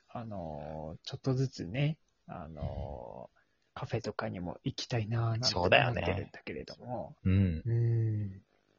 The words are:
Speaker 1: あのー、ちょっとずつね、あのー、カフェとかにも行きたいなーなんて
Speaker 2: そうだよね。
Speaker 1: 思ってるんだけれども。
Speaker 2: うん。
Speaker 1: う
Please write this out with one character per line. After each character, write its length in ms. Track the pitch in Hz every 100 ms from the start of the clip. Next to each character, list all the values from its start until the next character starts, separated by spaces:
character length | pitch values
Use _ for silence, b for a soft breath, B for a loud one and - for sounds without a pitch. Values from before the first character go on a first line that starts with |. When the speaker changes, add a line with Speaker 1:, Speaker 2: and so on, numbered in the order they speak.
| -
Speaker 1:
あ 140 | 120 113
の 720 | 101 82 73 76 78 78 87
ー、 100 | -
ち 60 |
ょ 40 | 135
っ 20 |
と 140 | 135 127
ず 120 | 131
つ 180 | - 87
ね、 300 | 120 143 160 _ _ -
あ 200 | - 78
の 840 | 78 69 71 69 65 60 57 - _ _ _ _ -
ー、 40 |
カ 60 | 135
フ 120 | 117
ェ 40 |
と 120 | 110
か 160 | - 110
に 100 | 101
も 180 | 87 -
行 120 | 127 -
き 120 | -
た 120 | 120
い 80 | 104
な 120 | 117
ー 100 | 117
な 60 | 113
ん 40 |
て 60 | 127
Speaker 2:
そ 180 | 90 90
う 40 |
だ 140 | 120
よ 100 | 90
ね。 80 | -
Speaker 1:
思 80 | 87
っ 40 | 98
て 60 |
る 60 | -
ん 40 |
だ 100 | -
け 100 | -
れ 100 | 76
ど 140 | - -
も。 380 | 117 117 71 -
Speaker 2:
う 60 | 95
ん。 320 | 95 95 80 117
Speaker 1:
う 80 | 117 117 117 113 107 101 98 - _ _